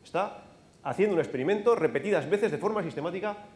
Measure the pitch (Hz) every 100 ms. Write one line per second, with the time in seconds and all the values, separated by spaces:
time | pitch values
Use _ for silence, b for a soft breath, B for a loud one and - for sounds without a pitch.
0 | - 170 214 - - - - - 139 -
1 | 208 175 139 127 143 208 220 233 160 127
2 | 196 180 139 202 214 151 196 214 165 147
3 | 160 180 208 202 -